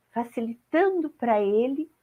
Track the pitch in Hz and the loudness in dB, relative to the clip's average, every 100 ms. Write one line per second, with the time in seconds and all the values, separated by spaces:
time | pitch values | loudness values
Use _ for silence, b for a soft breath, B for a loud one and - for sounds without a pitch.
0 | _ 226 233 247 233 233 _ 311 392 359 | _ -8 -6 -6 -8 -10 _ 2 2 0
1 | 311 - 240 214 202 214 254 277 311 _ | -4 -4 0 2 2 2 0 -2 -8 _